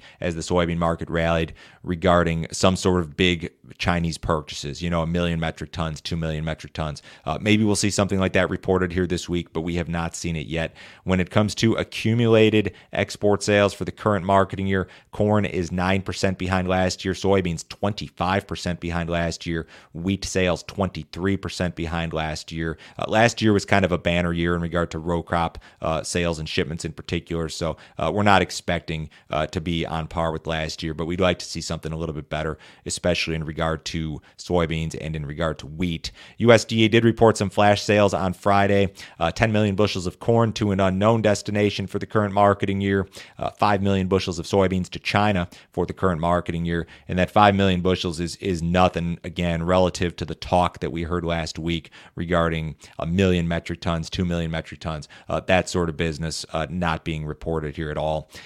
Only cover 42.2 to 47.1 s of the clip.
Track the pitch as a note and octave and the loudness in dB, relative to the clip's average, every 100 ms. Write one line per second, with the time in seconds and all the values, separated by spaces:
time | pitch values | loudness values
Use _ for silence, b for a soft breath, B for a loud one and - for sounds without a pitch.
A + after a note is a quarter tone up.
42.2 | G#2 G2 G2+ G2 G2 G2 G2 G2 F#2+ B | 0 4 4 4 2 0 2 2 0 B
43.2 | B B - - G#2+ G2+ G2 G2 F#2 F#2+ | B B -6 0 2 4 2 2 2 0
44.2 | F#2+ E2+ D#2+ G2+ F#2+ F#2 F2 - - G#2 | 0 -6 0 2 4 2 -4 -8 -2 2
45.2 | G#2 G2+ E2+ B B - E2+ E2 F#2+ E2+ | 2 2 -2 B B -4 -4 0 0 2
46.2 | E2+ F2 - E2+ E2+ E2+ D#2+ B B | 2 2 0 -4 -2 -2 -4 B B